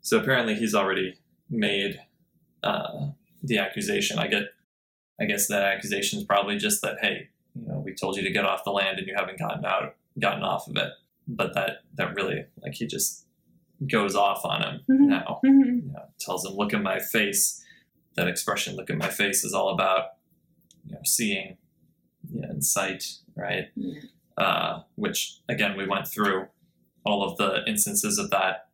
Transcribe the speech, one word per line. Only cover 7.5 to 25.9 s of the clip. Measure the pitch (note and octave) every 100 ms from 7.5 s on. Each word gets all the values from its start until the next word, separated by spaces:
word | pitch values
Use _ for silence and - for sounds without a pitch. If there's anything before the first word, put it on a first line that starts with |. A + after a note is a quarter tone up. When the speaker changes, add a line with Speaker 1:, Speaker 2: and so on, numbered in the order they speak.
Speaker 1:
you | - A2+
know, | -
we | F#2+
told | F#2 G2 G2
you |
to | F#2+
get | G2+
off | G2 F#2+
the | -
land | G2 G2 G2
and | F#2+
you | F#2+
haven't | F#2 -
gotten | - -
out, | - F#2+ - - _ -
gotten | G2+ G2+
off | F#2+ - -
of | -
it." | - - _ _ -
But | A#2 F#2
that, | F2 - - _ -
that | F#2
really, | F#2+ F#2+ F#2 - -
like, | -
he | - A2+
just | - - - _ _ _ _ _ _ C3+
goes | A2+ G2+ G2
off | G2+ G2
on | - -
him | - - -
Speaker 2:
Mm-hmm. | C4 C#4+
Speaker 1:
now. | C#4 - -
Speaker 2:
Mm-hmm. | C4+ C#4 B3 B3 -
Speaker 1:
You |
know, | - - _
tells | - F#2 F#2+
him, |
"Look | G2 G#2
in | G#2+
my | F#2+ F#2+
face." | - A#2 G2+ G2+ - - - - _ _ _ -
That | F2
expression, | F2 - G2 - -
"Look | D#2
in | D#2+
my | -
face," | - G2+ -
is | F2
all | F#2+ G2
about, | F2+ F#2+ F#2+ - - _ _ _ _ _ _
you | -
know, | -
seeing, | - - A2 F#2+ - - _ _ _ _ _ _ -
you | -
know, | -
in | -
sight, | - G2 F#2+ F#2 - - _ -
right? | F#2+ F#2+ - -
Speaker 2:
Yeah. | F2+ E2 - _ _ -
Speaker 1:
Uh, | F#2 - - - - -
which, | G2+ - - - -
again, | - G#2 G2
we |
went | F#2+